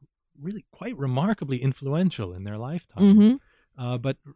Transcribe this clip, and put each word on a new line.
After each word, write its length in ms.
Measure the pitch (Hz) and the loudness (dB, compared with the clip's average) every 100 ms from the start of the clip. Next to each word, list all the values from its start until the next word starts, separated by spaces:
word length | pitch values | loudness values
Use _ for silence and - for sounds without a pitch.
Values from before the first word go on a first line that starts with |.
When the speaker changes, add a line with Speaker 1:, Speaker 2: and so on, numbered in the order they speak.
| 139 _ _ _ | _ _ _ _
Speaker 1:
really 260 | 160 214 - | -14 -14 -16
quite 260 | - 247 156 | -16 -12 -6
remarkably 640 | 135 127 196 208 139 123 | -4 -2 -2 -2 -4 -4
influential 720 | 135 - 135 156 185 - 95 | -4 -4 -4 -2 -2 -2 -8
in 100 | 90 | -10
their 140 | 101 107 | -10 -10
lifetime, 460 | 123 175 - - | -8 -10 -8 2
Speaker 2:
Mm-hmm. 800 | 202 208 214 269 _ _ _ - | 6 8 6 4 _ _ _ -12
Speaker 1:
uh, 140 | 123 123 | -8 -6
but 200 | 131 - 143 | -6 -8 -12